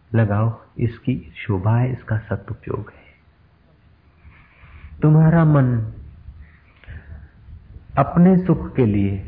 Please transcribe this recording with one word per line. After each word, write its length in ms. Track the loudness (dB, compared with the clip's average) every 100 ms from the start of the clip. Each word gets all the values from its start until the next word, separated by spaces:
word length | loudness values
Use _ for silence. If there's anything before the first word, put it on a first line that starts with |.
| _ 0
लगाओ, 460 | 0 0 -2 -4 -14 -6
इसकी 560 | -6 -4 -6 -6 -8 -18
शोभा 420 | -6 -4 0 0
है, 140 | -2
इसका 260 | -6 -6 -8
सदुपयोग 640 | -6 -10 -10 -16 -10 -10
है। 360 | -10 -20 _ _ _ _ _ _ _ _ _ _ _ _ -20 -20 _ _ -20 -20 -20 0
तुम्हारा 440 | 4 6 6 4 4
मन 460 | 4 2 0 -4 -10 -18 -20 -20 -20 -20 _ _ _ -20 -20 -18 -20 -20 _ -20 -20 -20 -20 -10 -4
अपने 400 | -2 4 4 4
सुख 380 | 2 -2 -2 -2
के 100 | 0
लिए 400 | 2 -2 -4